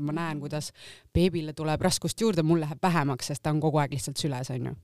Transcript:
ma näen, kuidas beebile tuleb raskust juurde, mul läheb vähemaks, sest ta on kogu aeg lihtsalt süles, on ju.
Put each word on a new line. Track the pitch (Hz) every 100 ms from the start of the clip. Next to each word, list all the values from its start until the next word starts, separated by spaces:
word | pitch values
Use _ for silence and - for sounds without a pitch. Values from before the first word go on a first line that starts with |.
ma | 147 156
näen, | 170 151
kuidas | 147 151 - - - - _ -
beebile | 180 170 156 156
tuleb | 156 151
raskust | 180 - 165 -
juurde, | 226 170
mul | 156 170 151
läheb | 143
vähemaks, | 185 165 139 127 -
sest | 143 156
ta | 151
on |
kogu | 151 151
aeg | 139 139
lihtsalt | - 139
süles, | 156 127 120
on | 127 127
ju. | 143